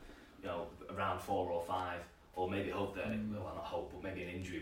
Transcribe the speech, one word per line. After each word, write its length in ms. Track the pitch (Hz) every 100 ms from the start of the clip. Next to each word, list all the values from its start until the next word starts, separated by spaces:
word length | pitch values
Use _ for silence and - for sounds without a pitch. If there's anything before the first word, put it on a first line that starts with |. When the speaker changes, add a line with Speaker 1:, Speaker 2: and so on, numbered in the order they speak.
| - - - -
Speaker 1:
you 60 | 98
know, 180 | 87 85 - -
around 280 | 98 95 92
four 280 | - 90 90
or 120 | 85
five, 380 | 85 90 90 87 87 - - 90
or 140 | 92
maybe 200 | 98 92
hope 260 | 98 98 -
that, 80 | 110
Speaker 2:
Mm. 240 | 107 107
Speaker 1:
well, 200 | 104 92 -
not 80 |
hope, 300 | - - -
but 100 | -
maybe 200 | 95 90
an 60 | 87
injury 320 | 90 - 82